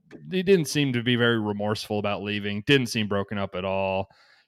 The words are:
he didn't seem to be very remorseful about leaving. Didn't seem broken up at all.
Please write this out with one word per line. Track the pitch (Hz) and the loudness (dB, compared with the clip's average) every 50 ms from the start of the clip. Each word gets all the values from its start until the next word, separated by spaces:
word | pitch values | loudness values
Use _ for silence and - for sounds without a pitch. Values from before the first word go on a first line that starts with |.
| _ _ - - 147 151 | _ _ -20 -20 -12 -6
he | 180 185 | -4 -2
didn't | 185 185 196 180 151 | 4 4 4 4 4
seem | - - 151 143 135 | 0 0 0 0 2
to | 120 120 | 0 0
be | 113 123 123 | 2 2 2
very | 117 120 117 117 113 | 4 4 4 4 2
remorseful | 107 104 104 101 104 104 107 - - - 107 104 | 0 -2 -2 -2 -2 -2 -2 -4 -4 -4 -4 -2
about | 101 101 101 85 | -2 -2 -2 -4
leaving. | 98 104 104 104 101 104 101 104 - | -4 -4 -6 -4 -4 -4 -6 -4 2
Didn't | - 143 139 123 | 4 4 4 4
seem | 117 - 117 107 98 | 0 -2 -4 -2 -2
broken | 101 101 98 - 110 101 | -2 -2 -2 -4 -4 -6
up | 98 95 - | -6 -6 -6
at | 90 92 | -6 -4
all. | 95 95 95 98 95 95 95 98 - _ _ _ _ _ _ _ | -2 -2 -2 -2 0 -2 -2 -4 -6 _ _ _ _ _ _ _